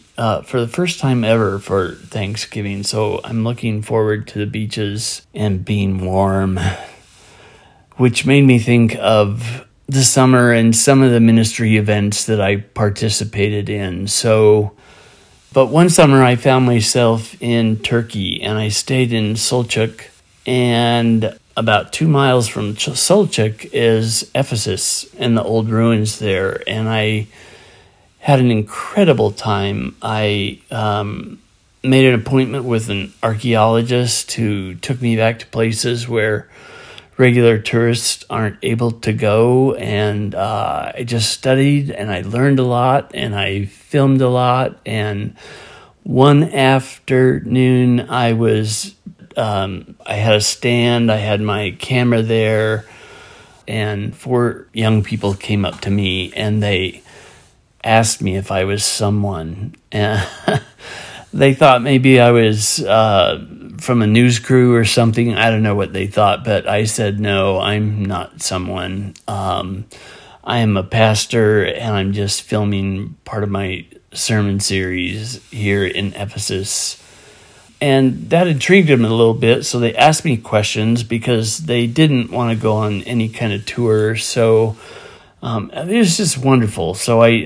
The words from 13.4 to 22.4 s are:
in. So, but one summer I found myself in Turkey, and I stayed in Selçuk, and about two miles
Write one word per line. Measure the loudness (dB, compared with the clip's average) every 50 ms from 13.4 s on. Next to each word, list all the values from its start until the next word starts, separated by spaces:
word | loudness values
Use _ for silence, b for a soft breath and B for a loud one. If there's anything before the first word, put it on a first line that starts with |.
| -2 -2 -2 -4 -4 -6
in. | -6 -6 -6 -6 -6 -6 -6
So, | -4 -4 -2 2 2 4 6 6 6 6 4 2 0 b b b b b b b b b b b b b b b b
but | 2 2 2
one | 4 4 4 4 6
summer | 6 6 6 6 8 6
I | 6 4 4
found | 2 2 2 4 4 4
myself | 4 2 2 0 0 2 2 4 4 2 0 -2 -10 -12 -8
in | -4 -2 0 0 2 0 0 -2
Turkey, | -2 -2 -2 -2 -2 -2 -6 -6 -6 -6 -6 -6
and | -6 -4 -4
I | -2 -2 -2
stayed | -4 -4 -2 -2 0 0 0 0
in | 0 -2 -2 -2 -2
Selçuk, | -2 -2 -2 -2 -2 -2 -2 -2 -2 -2 -2 -4 -12 -20 -20 _ _ _ _ _ _ _
and | -2 0 0 2 2 2 2 2 2 2 2 2 2 2 2 0 -2 -6 -8 _ _ _
about | -4 0 2 2 2 0 -2
two | -4 -2 0 2
miles | 4 4 4 4 2 2